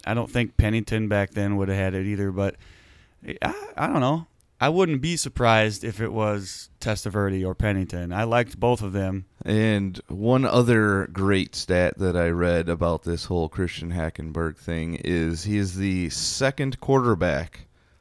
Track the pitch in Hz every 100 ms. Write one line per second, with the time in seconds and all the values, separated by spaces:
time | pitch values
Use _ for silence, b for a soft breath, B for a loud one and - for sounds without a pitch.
0 | - 117 117 123 117 - 107 110 107 110
1 | 107 101 98 - 101 101 95 98 95 95
2 | 95 101 101 92 98 - b b b b
3 | b b - - - 392 415 - - -
4 | 127 160 165 _ _ - 135 170 185 143
5 | 131 127 131 - 120 110 107 104 113 107
6 | 113 113 107 104 95 - - - - 107
7 | 104 104 98 95 92 92 107 98 90 87
8 | 87 90 113 117 120 - 117 120 101 98
9 | 95 95 95 - - 107 110 104 98 90
10 | - 92 110 131 131 123 120 117 104 98
11 | - 90 98 98 - - - 90 87 -
12 | 92 87 85 85 87 85 85 85 85 82
13 | - 85 - 90 80 - 90 - 85 87
14 | 82 - 80 80 82 76 - 82 80 85
15 | - 87 82 82 98 104 98 90 98 92
16 | 85 - - - 135 139 135 131 - 135
17 | 120 98 87 71 82 - - _ _ _